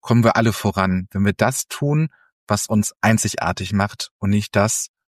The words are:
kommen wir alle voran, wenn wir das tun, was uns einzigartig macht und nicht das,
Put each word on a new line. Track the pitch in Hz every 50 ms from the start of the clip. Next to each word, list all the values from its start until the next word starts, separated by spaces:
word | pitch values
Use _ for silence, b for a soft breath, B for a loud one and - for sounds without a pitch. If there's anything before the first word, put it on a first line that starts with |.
kommen | - - 113 117 113
wir | 117 -
alle | - 117 110 101
voran, | - - 104 95 98 95 92 92 92 92 -
wenn | _ 98 98
wir | 101 98
das | _ 110 110 131 - - _
tun, | - - - 143 147 156 160 156 b b b b b b _ -
was | 107 104 - -
uns | 117 107 104 - - _
einzigartig | - 107 113 110 - 104 - - - 85 90 - 92 90 98
macht | 98 98 101 - - - - _ _
und | - 98
nicht | 101 104 104 - -
das, | 104 101 107 - - - - _ _ _